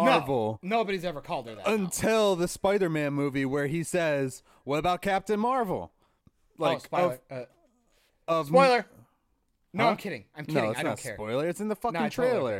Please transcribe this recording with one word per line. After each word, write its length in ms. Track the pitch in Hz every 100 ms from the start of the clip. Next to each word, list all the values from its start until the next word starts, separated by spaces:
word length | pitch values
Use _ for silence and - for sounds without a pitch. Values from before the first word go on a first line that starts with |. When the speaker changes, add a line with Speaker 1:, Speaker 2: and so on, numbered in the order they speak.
Speaker 1:
Marvel 560 | 240 233 131 131 107 110
Speaker 2:
nobody's 440 | 180 226 202 190 175
ever 160 | 147
called 260 | - 156 113
her 80 | 107
that, 100 | 196
no. 80 |
Speaker 1:
until 640 | 214 180 - 208 220 208 175
the 120 | 175
Spider-Man 640 | - 196 202 175 156 143
movie 320 | 139 143 139 135
where 220 | 143 143
he 160 | 165
says, 600 | 156 180 160 143 131 - - _
"What 140 | - 143
about 220 | 175 175
Captain 380 | 196 190 - 208
Marvel?" 520 | 240 262 202 123 82 _ _ _ _ _ _ -
Speaker 2:
Oh, 40 |
Speaker 1:
Like, 180 | 160 147
Speaker 2:
spoiler. 380 | - 170 180 135 _
Speaker 1:
of, 80 | 131
Speaker 2:
Uh, 80 | 120 _ _ _ _ _ _ _ -
Speaker 1:
of 200 | 165 143
Speaker 2:
spoiler. 380 | 254 269 240 - - - _ _ _ _ _ _
No, 120 | 185 233
Speaker 1:
Huh? 40 |
Speaker 2:
I'm 60 | -
kidding. 280 | 202 123 - 151
I'm 100 | 147
Speaker 1:
No, 60 |
Speaker 2:
kidding. 160 | 151 110
Speaker 1:
it's 80 | 117
Speaker 2:
I 40 |
don't 80 | 156
Speaker 1:
not 80 | 104
a 40 |
Speaker 2:
care. 120 | 127 107
Speaker 1:
spoiler. 320 | 107 127 165
It's 140 | 175
in 60 | 214
the 60 | 208
fucking 240 | 233 165
Speaker 2:
No, 60 | 196
I 40 |
totally 200 | - 247
Speaker 1:
trailer. 200 | 214 127 101